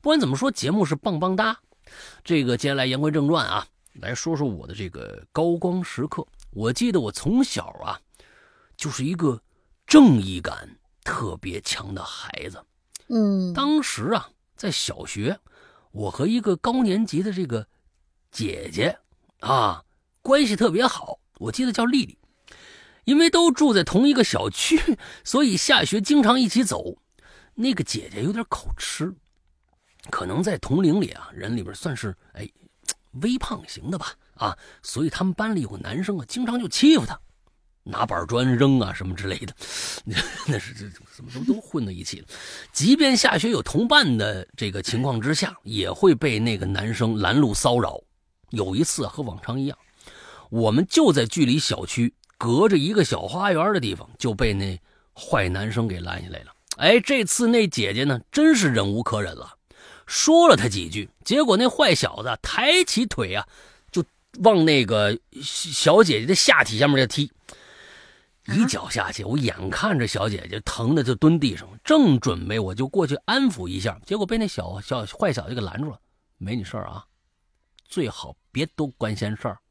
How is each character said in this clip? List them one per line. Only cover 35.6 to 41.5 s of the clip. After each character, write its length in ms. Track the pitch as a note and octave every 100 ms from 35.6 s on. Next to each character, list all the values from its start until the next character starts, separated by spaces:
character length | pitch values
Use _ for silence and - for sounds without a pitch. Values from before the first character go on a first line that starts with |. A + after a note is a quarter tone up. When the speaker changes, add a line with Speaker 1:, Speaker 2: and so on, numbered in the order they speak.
Speaker 1:
有 60 | A2+
个 80 | F#2+
男 260 | - C3
生 120 | F#3 G3
啊， 80 | B2
经 180 | - B3
常 100 | A#3+
就 80 | A3
欺 280 | - C#4+ D#4+
负 80 |
她， 140 | A#2 - - _ _ _ _ _
拿 240 | - - A#2
板 180 | F2+ E2+
砖 280 | A#2+ B2+ B2
扔 220 | C#3 C3
啊 140 | G2+
什 120 | -
么 120 | F2+ F2
之 100 | G2
类 100 | F2+
的。 140 | F#2 - - -
<laughs> 240 | - - - F#2 - - -
那 100 | A#2+
是， 160 | -
这 160 | A2 G2+ F2+ -
怎 120 | -
么 60 | B2 B2+
都， 100 | A#3+